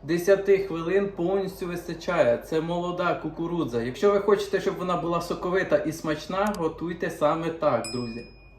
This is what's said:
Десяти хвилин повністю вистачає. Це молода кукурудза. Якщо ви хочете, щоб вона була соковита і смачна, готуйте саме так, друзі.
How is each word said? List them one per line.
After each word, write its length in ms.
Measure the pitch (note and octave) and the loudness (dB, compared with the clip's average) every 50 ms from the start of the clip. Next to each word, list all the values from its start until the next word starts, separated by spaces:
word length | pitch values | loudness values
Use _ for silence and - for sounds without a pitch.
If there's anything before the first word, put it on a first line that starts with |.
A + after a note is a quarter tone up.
| - | -4
Десяти 540 | C#3 E3+ F3 - G3 G3 F#3+ - G3+ G3 | -2 -2 0 6 6 4 4 6 4 4
хвилин 520 | F#3 - - D#3+ E3 E3+ E3+ F#3 G3 G3+ G3 - | 4 4 -2 -4 -4 -2 2 2 2 2 0 -2
повністю 520 | - E3+ F3+ G3 G3 F#3+ F3+ F3 - F#3+ | -2 0 0 2 0 0 -2 -6 -6 -6
вистачає. 680 | F3 F3 F3 - - E3 E3 - - F3+ E3 C#3+ A#2+ A#2 | -6 -6 -6 -6 -8 -10 -6 -4 -2 2 4 4 4 4
Це 240 | A#2 - - D#3+ D#3+ | 2 0 -2 -2 -2
молода 540 | D#3 E3+ F3 F3 F3 F3 F3 - F3+ F3 D#3 | 0 0 -2 -2 -2 -2 -2 -2 0 0 0
кукурудза. 680 | - - D#3 - - E3 E3+ F3 E3+ D3+ B2 A#2 A#2 A2+ | -2 -4 -8 -6 -4 -4 -4 -2 -2 -2 -2 -2 -2 -2
Якщо 280 | B2 B2+ - - G3+ | -2 -4 2 4 4
ви 80 | G3+ G3 | 4 4
хочете, 420 | G3 - G#3 G3 G3+ - - F#3 | 4 4 4 4 2 0 0 0
щоб 140 | - G3 F3+ | 0 0 -2
вона 220 | - F#3 F3+ F3+ | -2 -2 -2 -2
була 240 | D#3+ D#3+ E3+ F3 E3+ | 0 0 0 -2 -2
соковита 560 | E3 - F3 E3 - F#3 F3 G3 - - - | -2 -2 -6 -4 -2 0 0 0 2 4 2
і 140 | D3 - D#3 | 2 2 0
смачна, 640 | D3+ - - D#3+ D#3 D3+ - - F3+ F#3+ G3+ G#3+ G3 | -6 -4 -4 -4 -4 -4 -4 -4 0 0 0 0 0
готуйте 520 | F#3 E3 D#3+ D#3 - D#3+ F3 F3 F3 - E3+ | 0 -2 -4 -2 -4 -6 -6 -4 -4 -4 -6
саме 400 | D#3+ - D#3 D3 D#3+ E3 E3 E3 | -2 2 2 2 2 2 -2 -4
так, 340 | - - - D3 B2+ A#2 - - B2+ | -4 0 0 2 2 2 -2 -2 -6
друзі. 340 | A#2+ A#2+ A#2 A2+ A#2 A#2+ - - - - - - | -6 -6 -6 -8 -10 -12 -14 -20 -20 -20 -20 -20